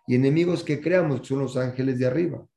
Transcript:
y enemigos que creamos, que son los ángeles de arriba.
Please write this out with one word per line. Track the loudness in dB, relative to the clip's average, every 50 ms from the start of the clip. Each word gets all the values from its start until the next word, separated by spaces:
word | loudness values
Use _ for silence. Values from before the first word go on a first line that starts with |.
| _
y | 0 2
enemigos | 4 4 4 4 2 2 0 0 -2 -2
que | -4 -4 -2
creamos, | 0 2 2 2 2 2 -2 -4
que | -4
son | -4 -4 -2
los | -2 -2 -2
ángeles | -2 -2 -2 -4 -2 -2 -2 0 0
de | 0
arriba. | 0 0 0 -2 -2 -4 -8 -12 -18 _